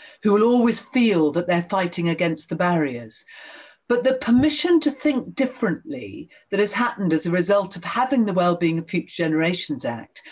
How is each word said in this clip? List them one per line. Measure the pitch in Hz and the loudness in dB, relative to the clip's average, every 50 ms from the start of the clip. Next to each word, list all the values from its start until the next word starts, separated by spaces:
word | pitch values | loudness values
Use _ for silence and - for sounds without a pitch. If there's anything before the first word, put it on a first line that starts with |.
| - - - _ - | -20 -20 -20 _ 0
who | 214 202 | 2 4
will | 208 220 | 4 4
always | 240 247 247 240 240 220 - | 4 4 4 4 2 2 0
feel | - - - 254 240 220 196 170 156 147 147 | -4 -4 0 2 2 4 4 4 2 2 2
that | 170 175 180 | 0 -2 0
they're | 175 170 170 | 0 0 0
fighting | - 202 190 185 175 - 175 170 170 | 0 -2 -2 -2 -2 -2 -2 -2 -2
against | 165 165 180 170 160 - - - | 0 0 0 -2 -2 -4 -6 -10
the | 170 | -4
barriers. | 165 180 175 175 165 151 139 123 117 117 113 - - - - - - - - - - - - - _ _ - | -2 0 0 2 2 0 -2 -4 -8 -12 -14 -16 -16 -18 -18 -20 -20 -20 -20 -20 -20 -20 -20 -20 _ _ -2
But | 240 240 - | -2 0 2
the | 262 262 | 0 0
permission | 254 - 233 240 254 277 311 294 - - 359 349 320 | 0 0 2 4 4 4 4 2 0 2 2 2 4
to | - 294 | 2 0
think | 285 - - 302 277 240 - 180 - | -4 -2 -2 0 0 0 -4 -6 -4
differently | - 269 254 - - 233 190 156 - - 160 143 127 110 98 95 - 170 - _ - _ _ | -4 -4 -4 -2 -4 -4 -2 -2 -4 -6 -10 -10 -10 -10 -12 -12 -14 -16 -18 _ -20 _ _
that | 196 196 | -2 0
has | 208 196 - | 0 0 0
happened | 208 240 240 - - 202 170 160 | -2 -2 -2 -2 -2 -2 0 0
as | 156 - | 0 0
a | 170 170 | 0 0
result | 180 175 185 202 202 190 185 - | 0 2 2 2 2 2 -2 -8
of | 175 - | -12 -10
having | - - 240 254 - 285 254 220 | -6 -2 -2 0 2 2 2 2
the | 208 180 | 2 2
Wellbeing | 185 175 175 175 175 175 165 165 165 | 2 2 2 2 2 0 0 0 -2
of | 160 - | -4 -4
Future | - 170 - - - - 156 | -6 -6 -6 -6 -6 -4 -2
Generations | 156 156 156 160 175 180 175 - - 147 120 - | -2 0 0 0 0 -2 -2 -4 -8 -8 -6 -6
Act | 123 117 113 117 - _ - - - | -6 -6 -8 -10 -16 _ -20 -20 -20